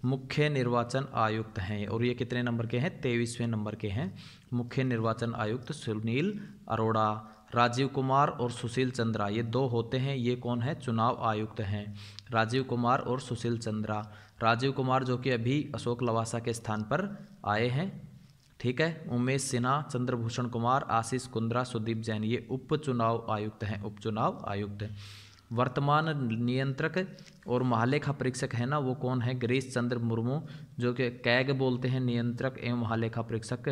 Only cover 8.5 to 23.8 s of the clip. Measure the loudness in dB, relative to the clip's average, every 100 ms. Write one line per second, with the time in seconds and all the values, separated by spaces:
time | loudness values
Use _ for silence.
8.5 | -2 -4 0 0 2 0 2 0 0 0
9.5 | 0 2 0 0 0 0 0 0 0 0
10.5 | 0 0 -2 -2 2 2 2 0 0 -2
11.5 | -4 -4 -2 -4 -10 -14 -16 -2 0 2
12.5 | 2 0 0 4 2 2 -2 -2 -4 -2
13.5 | -2 -2 -2 -2 -4 -6 -14 -20 0 2
14.5 | 4 2 0 2 2 2 0 2 0 2
15.5 | 0 0 -4 -2 0 2 2 0 -2 -2
16.5 | -4 -2 -2 0 -2 -2 -6 -14 -8 0
17.5 | 2 2 0 -2 -6 -14 -20 -20 -20 -20
18.5 | -4 -2 2 0 0 -4 0 2 2 0
19.5 | 0 2 0 0 -2 0 0 -2 -2 -2
20.5 | 0 2 2 2 0 2 -2 -2 -2 0
21.5 | 0 0 -2 -2 -2 -2 0 0 -2 -2
22.5 | -8 -2 -2 0 2 2 2 0 -2 -4
23.5 | -4 -4 -4